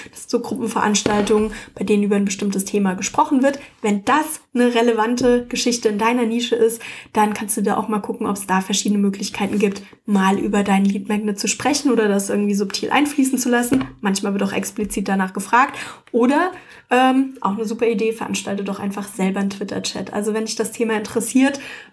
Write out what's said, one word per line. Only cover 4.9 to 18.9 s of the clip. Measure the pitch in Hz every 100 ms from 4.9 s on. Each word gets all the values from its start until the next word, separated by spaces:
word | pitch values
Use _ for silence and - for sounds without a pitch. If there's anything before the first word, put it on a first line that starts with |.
| 220 220 247 247 247 240
Geschichte | 240 247 240 214
in | 208
deiner | 220 247
Nische | 220 240 - 233
ist, | 226 226 - - -
dann | 220 214
kannst | 208 208 233
du |
da | 202 -
auch | 202
mal | 208
gucken, | 226 - 208
ob | 196
es | -
da | 190
verschiedene | 190 202 202 208
Möglichkeiten | 202 196 - - 202 202
gibt, | 208 - - -
mal | - 196 190 196
über | 208 208
deinen | 202 196 196
Lead | 202 208
Magnet | 208 214 202
zu | 208
sprechen | - 262 285 277
oder | 226 214
das | 196 202
irgendwie | 202 208
subtil | 202 202 - -
einfließen | 269 294 - 262 -
zu | 247
lassen. | 240 240 262 - -
Manchmal | 202 196 202
wird | 202
auch | 196
explizit | 196 196 - 208 214 196
danach | 196 190
gefragt. | 190 - 240 - - - - _
Oder, | 226 247 294 359 - - - -
ähm, | 247 262 262 269 -
auch | 196
eine | 208
super | 214 226 233
Idee, | 208 220
veranstalte | 220 - 190 202 202
doch | 196 196
einfach | 202